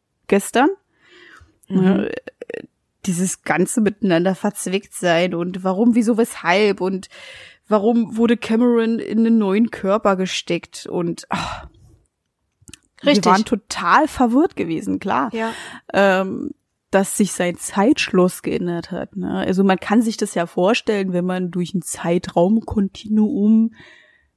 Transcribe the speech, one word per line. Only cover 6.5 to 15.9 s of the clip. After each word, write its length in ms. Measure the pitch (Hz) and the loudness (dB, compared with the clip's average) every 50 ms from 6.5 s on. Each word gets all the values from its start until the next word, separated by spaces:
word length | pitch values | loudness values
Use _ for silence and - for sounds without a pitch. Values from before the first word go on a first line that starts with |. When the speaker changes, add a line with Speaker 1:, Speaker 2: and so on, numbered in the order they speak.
| 175 196 214 202 196 - | 2 2 2 2 0 0
Speaker 1:
und 300 | 180 190 196 185 190 - - - - - - - - - - _ _ - | -2 -4 -4 -4 -6 -10 -18 -20 -20 -20 -20 -20 -20 -20 -20 _ _ 0
warum 480 | 208 214 196 226 240 233 226 180 - | 0 2 2 2 2 2 0 -2 0
wurde 220 | 220 233 226 240 233 | 0 2 2 2 0
Cameron 600 | - - 220 226 247 247 240 233 226 226 233 226 | 0 0 0 2 2 4 4 2 2 0 -2 -4
in 200 | - - - 220 | -4 -2 0 0
einen 180 | 226 226 226 | 2 4 4
neuen 340 | 226 208 190 185 214 240 220 | 4 2 2 2 2 2 0
Körper 460 | - - - 190 196 220 - 208 196 | -2 -4 -2 0 0 0 2 0 0
gesteckt 720 | 185 185 180 - - - - 175 170 - - - - - | 0 -2 -4 -4 -6 -6 -4 -4 -4 -6 -10 -16 -18 -12
und, 400 | - - 180 175 170 - - - - | -8 -6 -4 -4 -4 -4 -6 -8 -8
ah, 400 | - - - - - - - - - _ _ _ _ _ _ _ _ _ _ _ _ _ _ _ _ _ _ - - - _ _ _ _ - | -8 -8 -6 -8 -10 -12 -14 -18 -20 _ _ _ _ _ _ _ _ _ _ _ _ _ _ _ _ _ _ -20 -20 -20 _ _ _ _ 2
Speaker 2:
Richtig. 220 | 285 294 208 170 | 2 4 4 4
Speaker 1:
wir 60 | 180 185 | 4 4
waren 120 | 196 220 | 2 2
total 640 | - 247 196 - - - - 185 170 185 247 311 285 | 0 -4 -4 -4 -6 -10 -6 0 2 4 4 4 2
verwirrt 480 | - - 262 226 233 269 330 - - | 0 0 0 2 4 4 2 2 0
gewesen, 420 | - 180 170 165 151 - 196 185 - | -4 -6 -4 -4 -6 -4 -4 -4 -4
klar. 300 | - 190 226 247 269 226 233 | -4 -2 -2 -2 -2 -4 -4
Speaker 2:
Ja. 180 | 226 226 226 226 - - - - - - - | -6 -6 -6 -8 -10 -14 -16 -18 -20 -14 -4